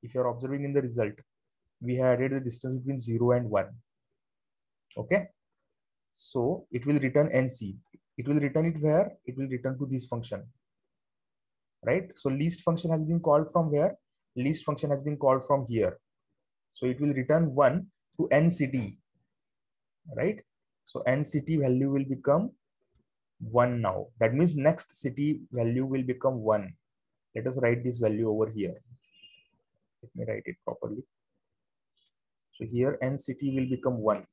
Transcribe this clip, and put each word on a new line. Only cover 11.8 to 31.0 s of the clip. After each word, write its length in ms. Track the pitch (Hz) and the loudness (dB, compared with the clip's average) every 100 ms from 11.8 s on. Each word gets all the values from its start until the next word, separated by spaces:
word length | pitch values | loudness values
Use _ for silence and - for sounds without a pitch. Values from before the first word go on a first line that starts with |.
| - | -2
Right? 240 | 160 175 - | -2 -2 -6
So 140 | 139 | -4
least 320 | 135 165 170 | 0 -2 0
function 280 | - 165 170 | 0 0 0
has 120 | 160 | -2
been 160 | 156 170 | 0 0
called 320 | 160 147 156 | 4 4 4
from 180 | 175 160 | 0 2
where? 280 | 147 175 - _ _ _ - | 2 2 0 _ _ _ -2
Least 280 | 131 156 - | -2 0 -2
function 260 | 143 147 | -4 -2
has 100 | 139 | -2
been 160 | 143 147 | -2 0
called 280 | 139 131 131 | 2 2 2
from 200 | 139 117 | 0 0
here. 320 | 113 95 - _ _ _ _ _ _ _ | 0 0 -2 _ _ _ _ _ _ _
So 120 | - 127 | -4 -4
it 160 | 127 | 0
will 120 | 147 | 0
return 400 | 135 127 156 165 | 0 2 2 4
one 340 | 131 139 175 - _ _ - | 6 4 4 -4 _ _ -4
to 100 | - | 2
N 200 | 143 165 | 6 4
city. 480 | 170 135 131 101 - _ _ _ _ _ _ _ _ _ _ 160 135 | 2 -2 -2 -4 -10 _ _ _ _ _ _ _ _ _ _ -12 -4
Right? 240 | 165 214 _ _ _ _ _ | -4 -4 _ _ _ _ _
So 160 | - | -6
N 240 | - 131 147 | -2 0 0
city 320 | 151 139 160 | -4 0 0
value 320 | 135 127 139 | 2 2 2
will 160 | 139 135 | 0 -2
become 460 | 131 - 151 226 _ _ _ _ _ _ _ _ _ | -4 2 2 0 _ _ _ _ _ _ _ _ _
one 420 | 113 117 123 120 | 0 2 2 2
now. 260 | 107 95 - _ | -2 -2 -8 _
That 140 | 113 | 2
means 220 | 131 170 151 | 4 2 4
next 400 | 139 175 - - | 2 2 -6 -8
city 460 | 135 123 147 151 - | -8 -2 -2 -2 -6
value 340 | 123 117 123 135 | -2 0 0 0
will 160 | 135 | -2
become 380 | 127 127 135 123 | -2 0 0 0
one. 340 | 107 107 95 90 _ _ _ _ _ 117 | 2 0 0 -16 _ _ _ _ _ -6
Let 100 | 127 | -4
us 140 | 131 | 0
write 220 | 120 120 | 2 2
this 160 | 123 117 | -2 0
value 300 | 113 107 113 | 0 2 0
over 200 | 107 110 | 2 0
here. 240 | 110 92 87 _ - _ _ - - _ _ _ _ _ _ | 0 -6 -6 _ -20 _ _ -20 -20 _ _ _ _ _ _
Let 140 | 120 - | -16 -10
me 100 | 113 | -6
write 120 | 107 - | -6 -8
it 100 | - - | -10 -10
properly. 380 | - 113 120 | -8 -8 -10